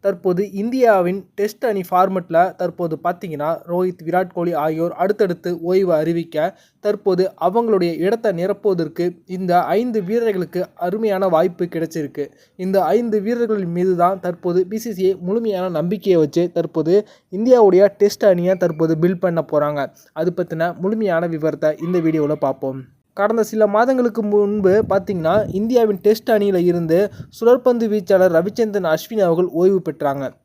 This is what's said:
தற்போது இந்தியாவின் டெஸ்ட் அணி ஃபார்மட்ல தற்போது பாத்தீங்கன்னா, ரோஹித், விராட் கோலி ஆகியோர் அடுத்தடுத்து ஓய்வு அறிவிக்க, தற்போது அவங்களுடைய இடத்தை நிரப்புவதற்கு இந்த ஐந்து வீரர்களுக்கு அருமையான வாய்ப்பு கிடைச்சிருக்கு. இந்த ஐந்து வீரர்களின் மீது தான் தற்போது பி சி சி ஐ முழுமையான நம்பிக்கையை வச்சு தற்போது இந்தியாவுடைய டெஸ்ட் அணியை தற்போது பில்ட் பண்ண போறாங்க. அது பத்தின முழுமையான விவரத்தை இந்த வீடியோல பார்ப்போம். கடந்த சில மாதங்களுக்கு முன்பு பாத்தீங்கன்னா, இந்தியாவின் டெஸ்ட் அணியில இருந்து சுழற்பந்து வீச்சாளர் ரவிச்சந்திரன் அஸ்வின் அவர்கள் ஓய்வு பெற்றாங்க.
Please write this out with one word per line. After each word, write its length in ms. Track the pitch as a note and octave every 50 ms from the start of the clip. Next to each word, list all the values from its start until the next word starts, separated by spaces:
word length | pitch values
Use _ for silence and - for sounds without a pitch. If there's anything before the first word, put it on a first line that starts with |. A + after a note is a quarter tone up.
தற்போது 420 | _ G3+ G3 F3+ - G3 F3+ F3 G#3 G3+ -
இந்தியாவின் 680 | G3 G3+ A#3 A#3+ C4 B3+ A#3 G#3+ F#3+ F3+ F3 F#3 G3 F#3 _ _
டெஸ்ட் 300 | - G3+ G#3+ A3 _ -
அணி 180 | A#3+ G#3+ G3 F3+ F3
ஃபார்மட்ல 480 | F#3 F3+ F#3 F#3+ F#3+ F#3 F3 F3 E3 E3 - C#4+ -
தற்போது 380 | _ F3+ F3 E3 - F3+ E3+ D#3 D3 -
பாத்தீங்கன்னா, 480 | F3 F3 F3 - F#3 D#3 C#3 D3 D#3 E3 D#3 - E3+
ரோஹித், 340 | F3 F3+ F#3 F#3 F3+ F3+ D#3+
விராட் 300 | D#3 E3 F3+ F#3+ F3+ -
கோலி 180 | F3+ E3+ E3+ F3
ஆகியோர் 400 | D3+ D3 D#3+ D#3+ D#3+ E3 E3+ E3+
அடுத்தடுத்து 540 | - F3 G3 G#3 - A3 F#3+ F3 - _ F3+ F3 E3+ E3
ஓய்வு 300 | E3+ F#3 F#3+ G3 F3+ E3+
அறிவிக்க, 420 | D3+ D#3 D#3+ E3+ E3+ E3 - - D3+ D3+ F3+ F#3+ _ _ _ _ _ _
தற்போது 400 | G#3 G#3 G#3 - G3+ F#3 F3 F#3 F#3 - -
அவங்களுடைய 520 | D#3+ F3 F#3 A#3 A#3+ A3+ G#3+ G3 F3 F3 E3 D#3
இடத்தை 340 | E3 F#3+ A3+ A3+ A3+ A3 G3
நிரப்புவதற்கு 760 | E3 F3 F#3+ G3+ G3 _ G#3+ F#3+ F3 E3 D#3 D#3+ - F3 F3 F3 - _
இந்த 260 | _ F#3 F3+ F#3+ F3+ F3 F3+ E3 B2+ E3
ஐந்து 240 | G3+ A#3+ B3 A#3 A3 F#3+
வீரர்களுக்கு 600 | E3+ G#3+ A#3 A#3 A3+ G3+ F#3+ F3+ D3 - F3+ F3+ - _
அருமையான 520 | _ E3+ F3+ F3+ A3 A3+ A3 G3 F#3 G3 F#3+
வாய்ப்பு 360 | E3+ D#3 E3 F#3 F3 - F3+
கிடைச்சிருக்கு. 640 | F3 - E3+ E3 D#3+ - E3+ D3+ C#3+ - - C#3+ C#3 _ _ _ _ _ _
இந்த 180 | F#3 F#3 F#3+ G3 F3+
ஐந்து 340 | - - A#3+ A#3+ A#3 G#3+ G#3+
வீரர்களின் 540 | F#3+ G#3+ A#3+ A#3+ A#3 A3 A3 G#3 F#3+ E3+ E3+ F3
மீது 160 | F3+ F#3+ F#3
தான் 240 | E3+ F3 F3 G3 F#3+
தற்போது 400 | - F3+ F3 F3 - F#3 F3 F3+ F#3
பி 120 | F3+ G#3 A3
சி 140 | A3+ A#3+ G#3
சி 140 | F3 F#3+
ஐ 80 | F#3 F#3+ F3+
முழுமையான 480 | F3 F3+ G3 A#3 A#3 A3 G3+ F3+ F3+ F#3
நம்பிக்கையை 500 | F3 D#3 D3+ F3 G3+ G3+ - G#3 F#3 E3+
வச்சு 240 | D#3 D3 - E3+ E3+ F3 -
தற்போது 420 | E3+ E3+ E3 - D#3+ D3+ D#3 F3 G3+ G#3 - - _ _ _ -
இந்தியாவுடைய 520 | F#3 A3 B3 B3+ B3 A3 G3+ F3+ F3+ G3 G3+ G3 _
டெஸ்ட் 260 | G3+ G#3 G#3 - G#3+
அணியை 300 | G#3 F#3 F3 F3 F3+ F#3+
தற்போது 380 | F3+ F3+ E3+ E3 D3+ E3 D#3+ D#3+
பில்ட் 280 | D#3 D#3+ F3 F#3+ F3 -
பண்ண 180 | F#3 E3+ E3 D#3
போறாங்க. 380 | - D#3+ D3 D3 D3 D3 D3 C#3 - _ _ _ _ _
அது 200 | D#3 D#3+ F3+ E3+
பத்தின 380 | - F3 - E3+ D#3+ D#3+ F3 E3+
முழுமையான 500 | - E3+ F#3+ G#3+ A3 A3 G3+ F3 E3 E3+
விவரத்தை 460 | F3 E3 D#3 D3+ D#3+ D3 - - D#3 D#3 -
இந்த 200 | D#3+ E3+ F3+ F3+
வீடியோல 380 | E3 D#3+ D#3 D#3+ D3 C#3+ D3+ D3+
பார்ப்போம். 420 | - C#3 C3+ - - C3+ C3 C3+ C3 - _ _ _ _ _
கடந்த 260 | - G3 G#3+ A3+ A#3 G#3+
சில 180 | G#3+ - G#3+ G#3+
மாதங்களுக்கு 560 | G#3 G3+ G#3+ A#3 B3 C4 B3+ B3 A#3+ A3 A#3 G#3+
முன்பு 500 | G#3 G3+ G#3 G#3 G3+ G#3 G#3+ G3 F#3 F#3 G#3+ A3 -
பாத்தீங்கன்னா, 440 | G3 G3 F#3 F#3+ G#3 F3+ D#3+ D#3 F3 G#3+ G#3+ - -
இந்தியாவின் 480 | F#3 G#3 A3+ B3+ A#3+ A#3 A3 G#3 F3+ -
டெஸ்ட் 260 | G#3 A3 A3 - -
அணியில 280 | A#3 G#3+ G3+ G3+ F#3+ F3+ E3+
இருந்து 340 | F3 E3+ F3 E3+ D#3+ D#3+ F3 G3+ G3+ - - - -
சுழற்பந்து 560 | - - A3+ A#3 B3 B3 A#3+ B3+ B3 A#3+ A3+ A3
வீச்சாளர் 460 | G3+ G#3+ F#3 - G3+ F#3 F#3 F#3 E3+
ரவிச்சந்திரன் 540 | D#3+ F3 G3+ G3 - A#3 A3 G3+ G3+ F#3 E3+
அஸ்வின் 320 | D#3 D#3 - - A#3 A3 G3
அவர்கள் 240 | F3 E3 E3 F3+ F3+ -
ஓய்வு 280 | D#3+ F3 F#3 G3 F#3 E3
பெற்றாங்க. 440 | E3+ D3 - D3 C#3+ C#3 C#3+ C#3 B2+ - _ _